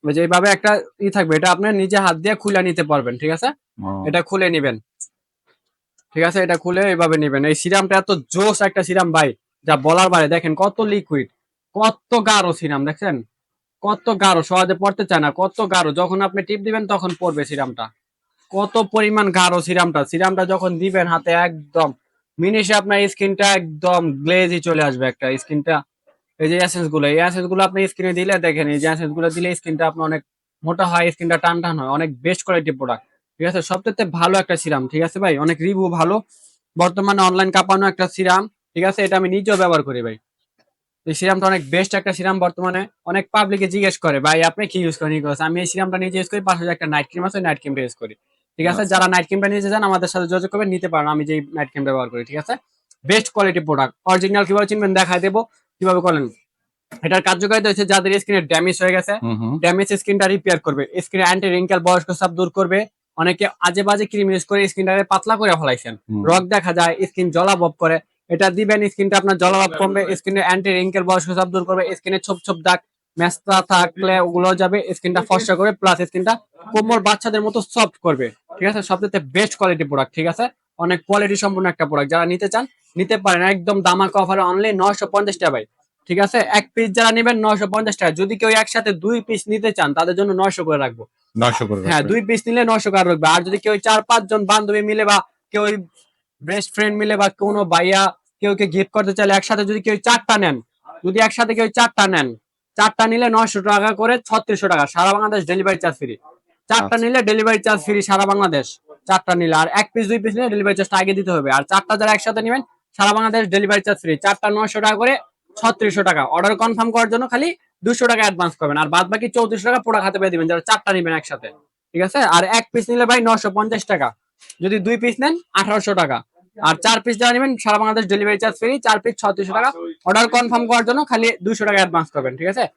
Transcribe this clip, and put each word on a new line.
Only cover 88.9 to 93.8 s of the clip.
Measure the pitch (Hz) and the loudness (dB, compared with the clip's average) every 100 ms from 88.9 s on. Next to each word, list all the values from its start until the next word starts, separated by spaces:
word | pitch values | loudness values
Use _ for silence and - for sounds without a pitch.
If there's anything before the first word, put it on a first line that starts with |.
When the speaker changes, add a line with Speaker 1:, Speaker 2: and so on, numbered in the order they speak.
Speaker 1:
দুই | 175 196 233 | -2 -2 -2
পিস | 202 214 - | -2 -6 -2
নিতে | 214 220 | -2 -2
চান, | 196 147 | 0 0
তাদের | 143 170 185 | 0 0 0
জন্য | 202 | 0
নয়শো | 185 190 - | 0 0 -2
করে | 160 151 | -2 -2
রাখবো। | 131 117 107 _ _ 113 | -2 -6 -20 _ _ 0
Speaker 2:
নয়শো | 120 - 107 | 0 0 -4
করে | 104 | -4
Speaker 1:
হ্যাঁ, | 95 | 0
Speaker 2:
রাখবেন। | 156 147 | 0 2
Speaker 1:
দুই | 226 202 | -2 0
পিস | 226 233 | -2 0
নিলে | 233 233 | 0 2
নয়শো | 226 202 | 0 2
করে | 190 | 2
রাখবে। | 180 165 156 | 2 2 4
আর | 170 | 2
যদি | 175 202 | 2 -2
কেউ | 214 | 0
চার | 208 | 0